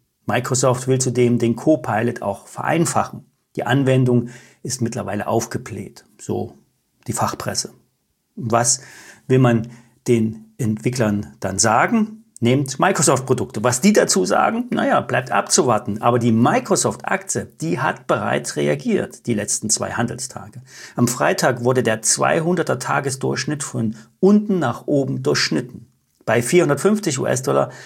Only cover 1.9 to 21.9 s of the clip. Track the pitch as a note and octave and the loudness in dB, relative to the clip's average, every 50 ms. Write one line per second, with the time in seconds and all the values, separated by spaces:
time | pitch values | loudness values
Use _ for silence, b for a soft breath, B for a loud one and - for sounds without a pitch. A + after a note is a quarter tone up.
1.9 | G#2+ G#2+ A#2 A#2+ A2+ - - G2+ G2 - - - - - - - D3 E3 E3 - | -2 0 0 -2 -4 -4 -4 -6 -6 -6 -10 -16 -12 -6 -2 0 0 0 0 0
2.9 | - G#2+ G2 - - - - _ _ _ _ _ - - - - B2+ C#3 C3+ C3 | 0 -2 -2 -2 -6 -16 -18 _ _ _ _ _ -6 -4 -2 0 2 2 4 4
3.9 | C3 C3 B2+ A#2+ A#2+ A#2+ A2 B B B B B B B B C3 - - A2+ A2+ | 4 4 4 4 2 2 0 B B B B B B B B -8 -6 -4 -4 -4
4.9 | A#2 A#2 G2+ F#2+ G2 G#2 - D#2 A2 A2+ A2+ - - A#2+ B2 - G#2 G#2 G2 - | -4 -6 -6 -6 -6 -6 -4 -2 -2 -2 -2 -4 -8 -8 -8 -10 -12 -12 -12 -14
5.9 | - - - _ _ - - - G2+ G#2 G#2 G#2+ - _ _ _ _ _ _ _ | -16 -20 -20 _ _ -14 -8 -6 -6 -6 -6 -8 -12 _ _ _ _ _ _ _
6.9 | _ _ - - A2+ - - - - - - - G2 - - - - _ _ _ | _ _ -10 -8 -4 -4 -4 -4 -4 -6 -6 -6 -6 -6 -6 -8 -12 _ _ _
7.9 | _ _ _ _ _ _ _ _ - A3 D3 A2 A2 A#2 A#2+ B2 - - B B | _ _ _ _ _ _ _ _ -12 -8 -4 0 0 2 2 2 -2 -4 B B
8.9 | B B B B B B B B C3 C3 C3 A#2+ A#2 A2+ A2 - B B B B | B B B B B B B B 4 4 6 4 4 2 0 -4 B B B B
9.9 | B B - - A#2+ A2+ A2 A2 A2 - - - _ - B2 G#2+ G#2+ G#2+ - B2+ | B B 0 0 2 2 2 -2 -4 -8 -14 -16 _ -6 -4 -4 -4 -2 -4 -4
10.9 | B2+ - A2+ G#2+ G#2 G2+ G2+ - - - - F#2+ F#2+ F#2 - A2+ A2 B2+ E3 F#3 | -2 0 0 0 0 -2 -4 -8 -10 -8 -6 -4 -2 0 2 4 4 4 4 4
11.9 | A#3+ A3 G#3+ G#3+ - - - _ - - A#2 A#2+ C3 C#3+ C#3 - - - E3 F#3+ | 2 2 0 0 -4 -12 -20 _ -8 -2 0 2 2 2 0 -2 -2 0 0 2
12.9 | G3 - D#3 - C3+ B2 - - B2+ - G2+ - - A2 G#2+ B2 A#2+ - - G#3 | 2 2 2 2 2 2 2 0 0 -2 -2 -6 -4 -2 0 0 0 2 2 4
13.9 | G#3 - E3+ - - G3+ F3+ F3+ - - - G#3+ A3+ A#3 B3 B3 - - A3 C#4 | 4 4 4 2 2 0 0 2 2 2 2 2 0 -2 -4 -4 -2 0 0 2
14.9 | A3+ C#3 - - B2+ B2+ B2+ C3+ - - - - - G#3 D#3+ B2 A2 G#2 - - | 0 0 0 0 -2 -2 -2 -2 -2 -2 -2 0 0 2 2 2 2 0 0 -4
15.9 | G2+ G#2+ - A#2+ A#2+ B2 A#2 A#2+ A2 A2+ A#2+ D3 F#3+ C4 B3+ - F#3+ C#3+ - B2+ | -4 -2 2 2 2 4 4 4 4 4 4 4 2 0 0 0 0 0 0 -2
16.9 | - - - - - - - - - - G2+ - - - D3+ E3 F3 C3+ C#3+ E3+ | -2 -4 -4 -4 -4 -4 -4 -6 -6 -6 -6 -8 -10 -8 -4 -4 -2 -2 -2 -2
17.9 | - - - - D#3+ A2 G#2 A2 C3 C#3+ C#3+ - - D3+ C#3+ D3 D3 C#3+ - B3 | -2 -4 -2 -2 -2 0 0 0 -2 -2 -4 -4 -4 -2 -2 0 -2 -2 -2 -2
18.9 | G#3 - - - - - - A#2+ A#2 G2+ G#2 - - - - G#2 - - G2+ F#2+ | 0 0 -2 -4 -10 -8 -4 -4 -2 -2 -2 -4 -4 -4 -2 -2 -2 -2 -2 -4
19.9 | G2 - A#2 A#2 - C3 - - - - - A2 - - - B B B B B | -2 -2 -2 -2 -4 -8 -10 -12 -12 -14 -16 -16 -18 -20 -20 B B B B B
20.9 | B B B2 A#2+ - - C#3 E3 F#3+ - E3+ C#3+ B2+ B2+ A#2+ B2+ C3 B2+ - A2+ | B B 0 0 0 0 0 0 2 2 2 0 0 0 0 0 2 2 2 0